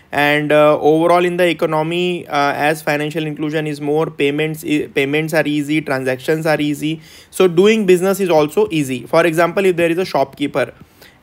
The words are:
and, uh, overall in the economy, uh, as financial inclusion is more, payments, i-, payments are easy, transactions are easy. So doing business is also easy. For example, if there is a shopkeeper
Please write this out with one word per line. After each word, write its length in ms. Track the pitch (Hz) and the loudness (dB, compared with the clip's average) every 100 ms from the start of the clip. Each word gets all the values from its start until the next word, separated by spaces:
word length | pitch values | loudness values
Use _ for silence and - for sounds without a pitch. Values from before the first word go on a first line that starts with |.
| - | -8
and, 400 | 139 147 147 151 | -2 0 0 2
uh, 260 | 151 151 151 | 4 4 4
overall 460 | 143 160 170 175 | 4 4 4 4
in 140 | 180 175 | 2 2
the 80 | 180 | 0
economy, 800 | 160 165 156 160 175 180 175 - | 0 -2 -2 -2 -2 -2 -4 -4
uh, 240 | 143 143 | -2 -2
as 300 | 139 147 156 | 0 -2 -2
financial 440 | 160 147 151 160 156 | -2 -4 -4 -6 -6
inclusion 400 | 147 151 156 151 | -6 -4 -4 -4
is 140 | 147 | -6
more, 300 | 147 151 160 | -2 -2 -2
payments, 520 | 156 143 147 156 156 | -2 -2 0 -4 -4
i-, 220 | 113 151 - 151 | -2 -2 -2 -2
payments 340 | 139 151 160 | 0 0 0
are 140 | 160 147 | -2 0
easy, 340 | 147 143 156 | -2 -2 -4
transactions 640 | 147 131 131 127 127 156 | -2 -4 -4 -4 -2 -2
are 160 | 160 151 | 0 0
easy. 400 | 147 143 151 160 - - - | -2 -4 -6 -8 -12 -20 -8
So 180 | - 185 | 0 2
doing 380 | 165 202 226 190 | 4 4 4 4
business 340 | 180 190 196 | 2 2 0
is 80 | 190 | 2
also 400 | 160 151 208 214 | 2 2 0 0
easy. 360 | 160 135 127 - | 0 -2 -6 -2
For 180 | 165 | 2
example, 400 | 170 160 170 170 | 2 2 0 2
if 120 | 190 165 | 0 2
there 140 | 170 | 0
is 60 | 165 | 0
a 80 | |
shopkeeper 680 | 185 147 135 - 143 143 120 - - _ - _ | -2 -2 -2 -4 -4 -4 -4 -8 -20 _ -20 _